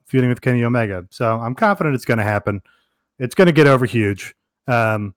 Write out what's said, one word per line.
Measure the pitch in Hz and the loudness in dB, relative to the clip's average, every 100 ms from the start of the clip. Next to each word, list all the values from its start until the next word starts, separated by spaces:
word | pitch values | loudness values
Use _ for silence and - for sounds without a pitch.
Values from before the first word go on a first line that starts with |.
| _ | _
feuding | 131 127 | 0 0
with | 123 | 0
Kenny | 127 123 | 0 0
Omega. | 120 123 110 95 90 | 0 0 -2 -6 -12
So | - 117 113 | -6 -2 -2
I'm | 117 127 | -4 -2
confident | 214 202 160 | 0 0 -2
it's | 131 | -2
gonna | - 117 | -2 -2
happen. | 104 104 - 101 - _ _ _ _ _ | 0 -2 -4 -6 -10 _ _ _ _ _
It's | 127 | -6
gonna | - 180 | 2 4
get | 156 143 | 6 6
over | 131 | 4
huge. | 123 120 104 101 - - _ _ - | 2 0 -2 -4 -10 -20 _ _ -4
Um, | 120 110 107 104 | 0 0 -2 -6